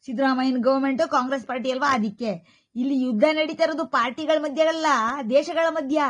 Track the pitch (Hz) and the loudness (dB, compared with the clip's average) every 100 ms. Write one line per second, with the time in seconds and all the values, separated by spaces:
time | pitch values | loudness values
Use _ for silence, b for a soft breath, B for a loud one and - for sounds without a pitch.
0 | - 240 269 254 262 254 240 269 277 262 | -8 -2 0 2 0 0 2 2 0 0
1 | 320 285 254 269 - 254 240 254 285 262 | 0 0 -2 -6 -6 -6 -4 -2 0 0
2 | 214 - 233 175 _ _ _ 233 262 277 | -2 -4 -6 -6 _ _ _ -6 -2 0
3 | 254 214 294 311 311 311 320 311 294 269 | 0 2 2 2 -2 0 0 0 -2 0
4 | 240 254 311 311 294 277 320 320 320 269 | 0 -4 0 0 0 2 2 2 2 2
5 | 220 277 226 262 311 320 330 320 269 302 | 0 -2 2 2 2 0 0 0 -2 0
6 | 285 | 0